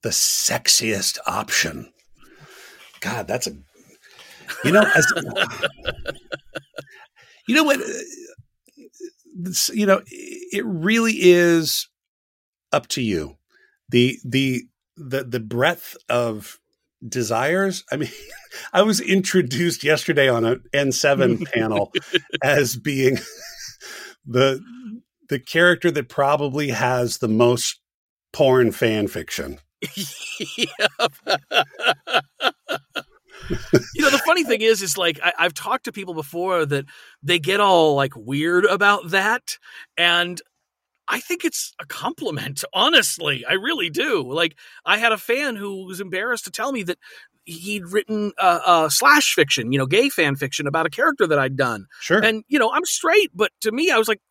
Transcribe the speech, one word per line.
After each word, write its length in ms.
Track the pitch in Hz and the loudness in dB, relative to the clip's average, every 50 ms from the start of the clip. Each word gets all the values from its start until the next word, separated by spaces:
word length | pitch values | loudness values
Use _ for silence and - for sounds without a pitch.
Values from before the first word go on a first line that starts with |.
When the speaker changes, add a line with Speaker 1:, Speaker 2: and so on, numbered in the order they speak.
| - | -6
Speaker 1:
The 60 | 113 | -2
sexiest 1080 | - - - - - - - - - 127 - - - - - 110 107 98 95 - - - - | -2 0 0 0 0 -2 -2 -2 -2 -2 2 2 2 2 2 0 -2 0 -2 -4 -4 -4 -6
option. 680 | - - - 107 - - - - - 76 67 60 - _ _ _ _ - _ - - - - - - - - - - - - - - _ - | -4 -4 -4 -4 -2 -2 -2 0 -2 -4 -8 -14 -16 _ _ _ _ -20 _ -20 -20 -20 -20 -20 -20 -20 -20 -20 -20 -20 -20 -20 -20 _ -12
God, 280 | - 180 - 117 101 - | -8 -8 -6 -6 -4 -4
that's 180 | 104 127 - | -4 -4 -4
a, 60 | - 73 71 - _ _ _ _ _ _ _ _ - - - - - - - - - - - - | -6 -10 -12 -20 _ _ _ _ _ _ _ _ -20 -20 -20 -20 -20 -20 -20 -16 -14 -14 -4 -2
you 80 | 139 170 | 4 4
know, 100 | 208 214 - - | 4 4 6 4
as, 120 | - 151 - - | 2 2 2 0
<laughs> 60 | 175 - - - 196 - - - - - - - - - - - - - - - - _ - - - _ - - - 143 _ _ - - - - - - _ _ _ _ _ _ _ _ | -2 -6 -6 -2 -2 -4 -4 -4 -6 -6 -8 -8 -6 -10 -10 -8 -8 -10 -12 -12 -12 _ -16 -16 -16 _ -16 -16 -16 _ _ _ -20 -20 -20 -20 -20 -20 _ _ _ _ _ _ _ _
you 80 | - 233 | 0 2
know 100 | 302 311 | 2 4
what, 160 | 294 277 - | 4 2 0
uh, 40 | - - - - - - - - - - - _ - _ _ _ _ _ _ _ - - _ - 349 339 _ _ _ _ 311 | 0 -8 -10 -12 -12 -16 -18 -20 -20 -20 -20 _ -20 _ _ _ _ _ _ _ -20 -20 _ -20 -20 -20 _ _ _ _ -14
this, 340 | 185 170 185 180 - - - - | -10 -10 -6 -4 -2 -2 -2 0
you 140 | 226 208 | 0 4
know, 160 | 196 190 196 - | 4 4 2 2
it 580 | - - 180 - - - - - - - - 247 | -10 -20 -18 -16 -16 -16 -16 -14 -8 -6 -6 -4
really 480 | 226 190 160 156 196 220 226 226 226 220 - | -4 -4 -2 0 2 2 4 2 2 0 4
is 680 | 185 180 175 175 175 170 170 165 156 147 - - - _ _ _ _ _ _ _ _ _ _ _ _ _ _ _ _ _ - | 6 8 8 8 8 6 4 4 2 0 -4 -4 -6 _ _ _ _ _ _ _ _ _ _ _ _ _ _ _ _ _ -2
up 140 | 147 - _ | -2 -2 _
to 140 | - 143 127 | -6 -4 -2
you. 340 | 110 98 82 76 69 69 _ _ _ _ _ _ _ _ _ _ _ | -2 -2 -2 -4 -6 -12 _ _ _ _ _ _ _ _ _ _ _
The, 300 | 120 120 120 127 135 - _ | 4 4 4 4 2 -4 _
the, 380 | 131 117 135 135 135 127 123 - _ _ _ _ _ _ | -4 -2 0 0 0 -2 -4 -6 _ _ _ _ _ _
the, 280 | - 151 131 123 135 131 | -20 -12 -6 -6 -6 -6
the 160 | 127 117 123 | -4 -6 -6
breadth 560 | 110 107 113 120 127 160 175 - - - - - _ _ | -6 -6 -2 0 0 0 0 -2 -10 -20 -20 -20 _ _
of 500 | 123 123 120 117 110 107 101 - - _ _ _ _ _ _ _ _ _ - | 0 0 0 -2 -4 -8 -10 -16 -20 _ _ _ _ _ _ _ _ _ -16
desires. 800 | 117 - 127 120 107 117 113 127 147 165 185 196 196 185 - - _ | -8 -4 -4 -2 -2 0 0 0 0 0 0 -2 -2 -4 -6 -8 _
I 60 | - | -6
mean, 140 | 147 151 - - - - - - - - | -6 -6 -8 -10 -16 -20 -20 -20 -20 -20
<laughs> 300 | - - - - - - | -18 -18 -16 -16 -2 2
I 100 | 180 202 | 4 4
was 180 | 220 214 - | 4 4 0
introduced 840 | - - 190 196 185 - - 185 165 123 127 - 175 175 160 - - | 2 2 2 2 2 2 2 2 2 2 -2 -2 -2 -2 -2 -2 0
yesterday 440 | 143 156 147 - - 160 143 139 131 | 0 0 0 2 4 6 6 6 6
on 160 | 123 117 113 | 4 4 2
an 180 | 113 123 127 - - - | 2 0 -2 -4 -2 -2
N 200 | 139 143 139 127 | 0 0 0 0
seven 460 | - - 143 143 139 135 123 120 107 | 2 2 2 4 4 4 2 2 0
Speaker 2:
<laughs> 160 | 175 - - | -2 -4 -2
Speaker 1:
panel 380 | 120 113 110 107 101 101 - _ - - - - - - _ - - - | -2 -2 0 0 -2 -2 -2 _ -8 -8 -2 -2 -2 -2 _ -8 -4 0
as 340 | 139 143 143 143 120 123 | 2 2 2 2 0 -2
being 420 | 120 - 151 139 135 131 131 135 - - - - - - - - - - - - | -6 -6 -4 -2 2 2 2 2 0 -6 -10 -18 -18 -18 -20 -18 -18 -18 -18 -18
<laughs> 540 | _ - - - - - - - _ _ | _ -20 -18 -18 -18 -18 -20 -20 _ _
the, 340 | 139 117 127 131 135 135 131 196 247 240 247 254 226 214 247 _ _ _ _ _ _ | -4 2 2 2 2 2 -2 -8 -16 -20 -18 -16 -16 -16 -16 _ _ _ _ _ _
the 100 | 143 127 | -6 -6
character 520 | - - - 165 175 180 175 - - 175 156 | -6 -4 2 4 4 4 4 4 0 -2 0
that 160 | 147 131 - | 0 -6 -6
probably 600 | - - 139 139 147 143 147 143 131 147 147 139 | -2 0 0 2 2 0 0 -4 -4 -4 -4 -4
has 480 | 120 110 127 123 127 123 123 117 95 - | -2 -2 0 0 0 0 0 -2 -2 -4
the 100 | - 113 | -2 0
most 520 | 110 110 120 120 123 120 - - - _ _ _ _ _ _ _ _ _ _ _ - | 2 4 4 4 4 2 -2 -4 -6 _ _ _ _ _ _ _ _ _ _ _ 0
porn 400 | - 151 135 127 127 123 110 98 | 2 4 4 6 6 4 4 2
fan 360 | - - 117 110 107 104 95 | 0 0 0 2 0 -2 -2
fiction. 500 | - 87 78 - - - 69 64 69 - _ _ _ _ - | -4 -8 -10 -8 -8 -8 -8 -10 -12 -16 _ _ _ _ -14
Speaker 2:
<laughs> 140 | - - - 202 - - - - - - - 202 - - | -12 -10 -10 -12 -10 -12 -14 -14 -14 -10 -10 -12 -12 -4
Yep. 560 | - 240 - - - - - - - 233 - - - _ | -4 -4 -4 -2 -2 -2 -2 0 -2 -4 -4 -4 -8 _
<laughs> 160 | - - - _ _ - 233 - - - - 233 - - - _ - 302 - - _ _ _ - - - _ _ - - - _ _ _ - - _ _ _ _ _ - - - - - - - - - - - - - | -4 -4 -4 _ _ 0 0 0 0 -4 -4 -2 -2 -2 -2 _ -2 -2 -2 -2 _ _ _ -4 -4 -4 _ _ -8 -8 -8 _ _ _ -12 -12 _ _ _ _ _ -20 -18 -10 -8 -8 -8 -4 0 0 0 0 0 -4
You 80 | - 294 | 0 2
know, 80 | 277 | 2
the 80 | 269 277 - | 2 2 2
funny 200 | - 330 359 320 | 2 2 2 2
thing 160 | 233 240 214 | 0 -2 0
is, 200 | 220 226 226 190 | 2 2 2 2
is, 160 | 196 175 - | 0 -6 -4
like, 220 | 196 180 170 160 143 - | -2 -2 -2 -2 0 0
I, 80 | 175 175 - | -2 0 2
I've 160 | 165 175 156 | -2 -2 -2
talked 300 | - - 208 233 269 _ | -4 -6 -4 -4 -4 _
to 60 | - - | -8 -12
people 220 | - 190 180 175 | -10 -12 -10 -8
before 500 | 160 151 143 - 170 175 190 185 170 160 | -10 -10 -8 -8 -6 -4 -2 0 0 0
that 180 | 143 147 139 135 139 - - - - - _ - | 0 -2 -4 -6 -8 -18 -20 -20 -20 -20 _ -4
they 180 | 143 175 175 | -2 -2 0
get 180 | 151 160 190 202 | 0 0 0 2
all, 380 | 208 196 190 170 160 156 143 | 4 6 6 6 6 4 4
like, 160 | 139 139 135 139 | 2 0 -2 -4
weird 500 | 120 104 110 139 143 151 170 175 180 190 | -10 -10 -6 -4 -2 -2 2 2 4 4
about 460 | 208 185 190 202 202 202 196 175 170 | 4 2 4 4 4 4 2 0 -2
that. 480 | 165 196 190 208 226 247 _ - - - _ - - - - _ _ | 0 0 2 2 -2 -2 _ -10 -14 -14 _ -20 -20 -20 -20 _ _
And 440 | - 170 175 170 175 175 175 180 170 - _ _ _ _ _ _ _ _ _ _ _ _ - | 0 2 2 2 2 0 -2 -4 -12 -14 _ _ _ _ _ _ _ _ _ _ _ _ -6
I 100 | 202 233 | -6 -6
think 260 | - - 349 349 - | -4 -6 -8 -4 -4
it's 280 | 330 - - - - _ _ | -6 -6 -6 -10 -10 _ _
a 60 | - | -16
compliment, 760 | _ - - - 240 330 - 320 220 156 139 - - 139 139 - - - | _ -14 -8 -8 -8 -8 -6 -8 -6 -6 -6 -8 -8 -8 -10 -10 -6 -2
honestly. 720 | 175 208 285 330 285 208 - - - - 147 139 127 117 | 0 0 4 4 4 2 2 -4 -4 -2 -2 -2 -4 -2
I 100 | - 165 | -2 -2
really 360 | 190 196 277 339 269 190 170 | -2 0 -2 -4 -2 -4 -4
do. 320 | 151 - 254 302 254 180 131 | -2 -4 -2 0 0 -2 -2
Like, 340 | 123 135 160 170 170 - _ - - - - _ | -4 -2 -2 -2 -2 -2 _ -20 -20 -20 -12 _
I 140 | 165 190 208 | 0 0 2
had 120 | 226 233 | 2 0
a 80 | 220 208 | 0 0
fan 380 | - - 233 262 294 285 233 | -2 -4 -2 -2 -2 -4 -6
who 280 | 208 202 202 196 190 190 | -6 -8 -8 -8 -10 -12
was 140 | 185 190 175 | -12 -12 -12
embarrassed 440 | 202 185 165 185 208 240 247 226 - | -10 -8 -6 -6 -4 -4 -6 -8 -8
to 80 | - 165 | -12 -8
tell 180 | - 220 269 | -6 -6 -4
me 140 | 277 240 196 | -4 -4 -4
that 140 | 170 - _ _ - - - - _ _ _ _ | -6 -8 _ _ -20 -20 -20 -20 _ _ _ _
he'd 420 | - 165 165 170 196 208 208 180 | -18 -16 -14 -10 -8 -8 -8 -8
written, 460 | 170 185 214 196 - 214 214 208 202 - - | -2 -2 -2 -2 -2 -4 -2 -2 -4 -2 2
uh, 220 | 202 185 175 170 - | 2 4 4 4 4
uh, 240 | 185 175 165 160 156 | 4 4 4 4 2
slash 460 | 139 - - 277 294 302 285 - - | 0 2 4 6 6 6 4 2 4
fiction, 380 | - 151 143 - - 117 113 131 | 4 4 4 2 -2 -2 -2 0
you 60 | 139 | 0
know, 80 | 135 | 0
gay 240 | 131 156 208 254 285 | 2 2 2 2 2
fan 260 | - - 170 143 139 | 2 0 0 0 0
fiction 320 | 139 147 135 - - 151 143 | -2 -4 -6 -6 -6 -6 -2
about 180 | 139 160 160 | -2 -2 -2
a 40 | 165 | -2
character 360 | 143 - 262 330 294 - 214 | -2 0 0 0 2 2 2
that 120 | 165 156 143 | 2 2 2
I'd 180 | 135 131 135 | 2 0 0
done. 300 | 131 135 127 113 104 95 _ _ - | 0 -2 -2 -2 -6 -10 _ _ -16
Speaker 1:
Sure. 220 | - - 165 208 214 | -2 0 2 4 4
Speaker 2:
And, 220 | 220 220 220 220 | 2 0 0 -4
you 120 | _ 269 302 | _ 0 2
know, 120 | 233 226 | 2 2
I'm 140 | - 285 359 | 0 -2 -2
straight, 460 | - - - - 339 339 415 415 - _ | -2 -6 -2 0 2 4 4 4 2 _
but 160 | 175 214 190 _ _ - | -2 -2 -2 _ _ -6
to 100 | 220 214 | -4 -2
me, 180 | 254 320 370 | 0 0 2
I 80 | 294 226 | 2 2
was 80 | 220 | 2
like 140 | 226 220 202 _ _ | 0 -2 -4 _ _